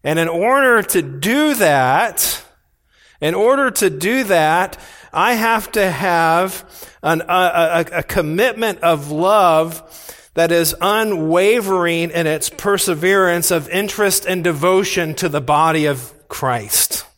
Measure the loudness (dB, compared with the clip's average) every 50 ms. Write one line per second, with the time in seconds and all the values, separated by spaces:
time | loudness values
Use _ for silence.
0 | -4 -2 -2 0 -2 -2 -2 0 0 2 2 2 4 4 2 2 2 0 -2 -2
1 | -2 -2 -10 -4 -2 0 2 2 2 2 2 2 2 4 4 4 4 2 2 2
2 | 0 0 -2 -4 -4 -4 -6 -8 -12 _ _ _ _ _ _ _ _ _ _ _
3 | _ _ _ _ -4 -2 0 2 2 2 2 2 0 -2 0 0 -2 0 -2 -2
4 | -2 0 0 0 0 2 2 2 2 2 2 2 0 -2 -6 -16 -20 -20 -20 -20
5 | -20 -6 -2 0 2 2 2 0 2 0 0 0 -2 -4 -2 0 0 0 -2 -2
6 | -2 0 2 2 2 2 2 2 0 -2 -6 -12 -16 -20 -20 -20 -20 -20 -20 _
7 | -2 -2 -2 -2 0 0 2 2 2 2 2 2 2 2 2 0 -2 -2 -6 -8
8 | -6 -2 -4 -2 -2 -2 0 0 0 0 0 -2 -4 -4 -4 0 0 0 0 0
9 | -2 -6 -4 0 2 2 4 4 4 4 4 2 2 0 -6 -14 -18 -20 -20 -20
10 | -20 -20 -20 -20 -20 _ _ 0 2 2 2 2 0 0 -2 -2 -2 0 0 0
11 | 0 -2 -2 -2 -2 0 2 2 4 4 2 2 0 0 0 0 0 0 0 -2
12 | -4 -4 -4 -2 -2 -2 -2 -2 -4 -8 -8 -6 -2 -2 0 0 0 -2 -2 -2
13 | 0 2 2 4 2 2 0 0 0 0 -2 -2 -2 -4 -4 -4 -4 -4 -2 -2
14 | 0 0 0 -2 -2 -4 -4 -2 -2 -2 -2 0 0 2 2 2 0 0 -2 -2
15 | -4 -4 -4 -4 -4 -4 -4 -4 -2 0 2 2 2 2 2 2 0 0 -2 -4
16 | -8 -16 -20 -20 _ _ -10 -4 -2 -2 -2 -4 -4 -4 -2 -2 -2 -2 -4 -10
17 | -10 -14 _